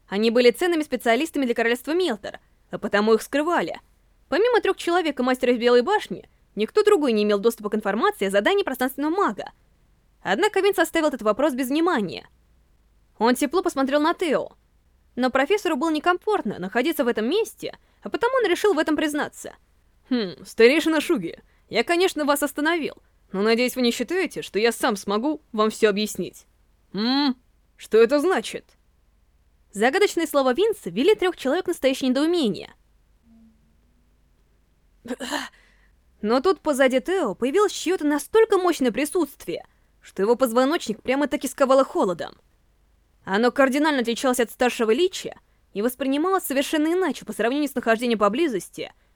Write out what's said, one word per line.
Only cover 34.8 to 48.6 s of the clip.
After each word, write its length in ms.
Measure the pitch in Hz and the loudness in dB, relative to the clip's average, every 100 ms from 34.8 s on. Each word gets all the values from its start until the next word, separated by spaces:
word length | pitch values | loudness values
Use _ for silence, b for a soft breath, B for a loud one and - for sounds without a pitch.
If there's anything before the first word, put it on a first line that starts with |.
| _ _ 240 240 254 285 254 B B B B _ _ _ | _ _ -12 -10 -8 -8 -8 B B B B _ _ _
Но 200 | 214 262 | -2 0
тут 180 | 285 294 | 2 0
позади 400 | 302 262 262 254 | 0 2 4 2
Тео 340 | - 381 254 | 0 -2 -2
появилось 380 | 180 254 339 403 | -2 -2 2 0
чье-то 340 | - 311 370 294 | 0 -4 -2 0
настолько 520 | 294 - 440 453 381 | -2 2 2 4 4
мощное 340 | 359 302 247 | 2 0 0
присутствие, 720 | 202 294 370 302 - - 160 - _ _ _ - | 0 -2 -2 -2 -6 -10 -10 -12 _ _ _ -12
что 140 | - | -2
его 160 | 202 240 | 0 2
позвоночник 640 | 262 226 262 330 - 208 | 2 2 2 0 -4 -6
прямо-таки 480 | - 269 285 294 277 | -2 0 0 -2 -6
сковало 340 | - 262 262 | 0 4 4
холодом. 540 | 262 349 214 165 - - _ _ _ _ _ _ _ _ - | 2 0 -2 -2 -10 -16 _ _ _ _ _ _ _ _ -4
Оно 260 | 196 240 | 0 2
кардинально 480 | 240 269 262 311 277 | 2 2 2 0 0
отличалось 400 | 226 226 262 247 | -2 -2 -2 0
от 100 | 233 | -2
старшего 420 | - 247 - 220 | 0 -2 0 0
личия 460 | 247 370 - - - _ _ _ | 2 0 -2 -12 -16 _ _ _
и 80 | 190 | -4
воспринималось 640 | 240 - 269 285 359 381 - | -4 -2 -2 -2 0 -2 -2
совершенно 480 | 269 285 320 311 | -2 0 0 0
иначе 320 | 370 349 247 - | 0 0 -4 -8
по 80 | |
сравнению 340 | 214 233 285 285 | -4 -2 0 -2
с 80 | 247 | -2
нахождением 420 | 233 226 240 220 | 0 0 0 0
поблизости 760 | 202 247 330 196 | 0 2 -2 -2